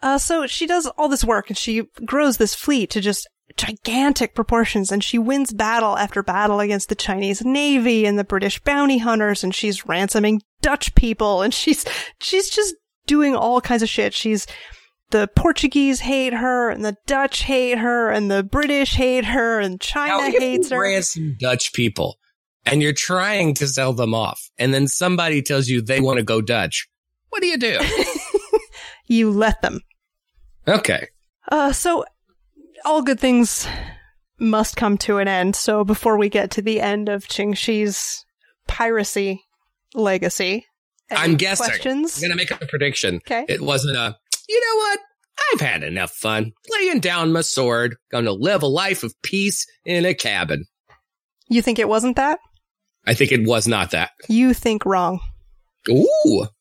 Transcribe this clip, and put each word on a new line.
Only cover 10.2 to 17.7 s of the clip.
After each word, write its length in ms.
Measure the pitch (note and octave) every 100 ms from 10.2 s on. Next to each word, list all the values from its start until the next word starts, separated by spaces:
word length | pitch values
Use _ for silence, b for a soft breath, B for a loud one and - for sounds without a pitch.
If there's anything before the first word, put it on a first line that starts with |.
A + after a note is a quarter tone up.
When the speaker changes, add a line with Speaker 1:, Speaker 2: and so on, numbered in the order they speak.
| G#3+ G#3+ - _
Speaker 1:
Dutch 340 | - F#3+ -
people, 480 | - A#3 A3 G#3+ F#3+
and 100 | G3+
she's, 320 | - - D#4 - B B -
she's 280 | - F#4 G4
just 280 | - G#4 E4+ _ _ -
doing 260 | D4 C#4+
all 260 | B3+ A3+ B3
kinds 220 | - A#3+
of 60 | A3
shit. 260 | - G3+
She's, 320 | - A3+ G#3+ - B B B B _ _
the 180 | A3 G#3
Portuguese 640 | - E4+ D#4 D4 C#4+ C#4 B3+
hate 320 | B3 C4+ B3+
her, 360 | A#3+ B3+ B3 A#3
and 140 | -
the 120 | G#3+ G3+ -
Dutch 360 | C#4 C#4 -
hate 360 | - C4 B3